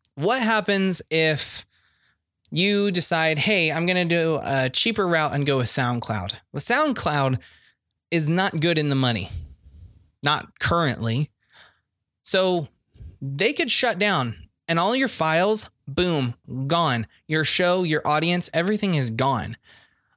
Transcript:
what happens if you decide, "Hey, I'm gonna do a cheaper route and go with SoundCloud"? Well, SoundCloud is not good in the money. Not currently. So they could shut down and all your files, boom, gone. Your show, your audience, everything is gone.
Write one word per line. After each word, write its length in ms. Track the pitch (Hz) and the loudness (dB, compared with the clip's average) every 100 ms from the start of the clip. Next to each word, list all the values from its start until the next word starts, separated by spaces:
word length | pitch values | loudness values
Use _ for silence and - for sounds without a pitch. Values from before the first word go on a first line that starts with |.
| _ - | _ -4
what 260 | 160 262 | -2 0
happens 600 | 220 220 208 196 190 175 - | 2 0 0 0 0 -2 0
if 560 | 160 160 147 - - - _ _ _ _ _ _ _ _ | 0 2 0 -4 -8 -12 _ _ _ _ _ _ _ _
you 420 | 151 190 202 202 | 0 2 2 0
decide, 480 | 180 - 165 160 156 | 0 2 2 2 2
"Hey, 320 | 143 208 160 | 2 2 2
I'm 140 | 151 175 | 0 0
gonna 180 | 180 | 2
do 340 | 175 170 165 156 | 2 2 2 0
a 260 | - 135 131 | 0 0 0
cheaper 380 | - - 220 185 | 0 0 0 0
route 260 | 165 151 | 2 0
and 120 | 143 143 | 0 0
go 140 | 135 | 0
with 100 | 117 | 0
SoundCloud"? 640 | - 123 123 - 107 92 - - | 0 0 -2 -4 -4 -6 -8 -10
Well, 100 | 143 | -4
SoundCloud 760 | - 254 302 233 170 147 135 127 - - _ _ _ _ _ | 0 0 0 -2 -2 0 0 -2 -6 -20 _ _ _ _ _
is 160 | 170 151 | -2 0
not 320 | 170 190 160 | 0 0 0
good 180 | 165 160 | 0 0
in 120 | 147 | 0
the 60 | 135 | 2
money. 360 | 127 113 - - - - - - - - _ _ | 2 0 -4 -10 -14 -18 -20 -20 -20 -20 _ _
Not 380 | 143 151 - - | -2 -2 -4 -6
currently. 720 | - 170 160 120 113 120 151 _ _ - - _ _ _ _ _ | -2 0 0 -2 -2 -2 -4 _ _ -20 -20 _ _ _ _ _
So 440 | - 190 185 180 147 _ _ - - - | -2 0 2 0 -4 _ _ -20 -20 -12
they 320 | 135 139 208 | -8 -2 0
could 180 | 294 311 | 0 -2
shut 260 | - 247 185 | 0 0 0
down 380 | 208 175 123 107 - _ - | 0 0 -2 -6 -14 _ -4
and 100 | 165 | 0
all 160 | 180 | 2
your 140 | 254 269 | 0 0
files, 640 | - 160 160 190 214 - _ - | 0 2 2 2 0 -4 _ -8
boom, 480 | 139 180 160 127 120 - 127 135 | -2 0 2 0 -4 -10 -8 -2
gone. 400 | 170 160 120 110 _ - | 0 2 0 -4 _ -4
Your 200 | 156 151 | -2 0
show, 380 | - 180 185 | 2 2 2
your 220 | 175 151 - | 0 0 0
audience, 440 | 151 165 175 170 | 2 2 0 0
everything 420 | 156 175 214 202 160 | 0 0 0 0 0
is 160 | 123 | 0
gone. 440 | 110 131 127 95 113 _ - _ _ _ | 0 0 0 -4 -10 _ -20 _ _ _